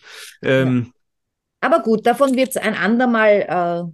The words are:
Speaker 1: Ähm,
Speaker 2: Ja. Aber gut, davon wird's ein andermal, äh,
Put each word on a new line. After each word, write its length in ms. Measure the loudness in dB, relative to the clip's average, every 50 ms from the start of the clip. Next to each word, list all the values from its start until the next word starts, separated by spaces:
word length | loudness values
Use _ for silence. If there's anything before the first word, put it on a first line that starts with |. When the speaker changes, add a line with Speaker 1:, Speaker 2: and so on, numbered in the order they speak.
| _ -20 -20 -20 -20 -20 -18 -8
Speaker 1:
Ähm, 460 | -2 0 2 2 2 2 0 -2 -2 -6
Speaker 2:
Ja. 40 | _ _ _ _ _ _ _ _ _ _ _ _ _ -6 -2 0
Aber 120 | 0 0
gut, 240 | 2 0 -2 0 2
davon 300 | 0 2 2 2 0 2
wird's 220 | 0 0 -2 -2 -4
ein 180 | -4 -4 -4
andermal, 720 | -2 -2 0 0 2 2 2 2 2 4 4 4 2 2 -2
äh, 360 | -2 -2 -2 -2 -4 -4 -6 -8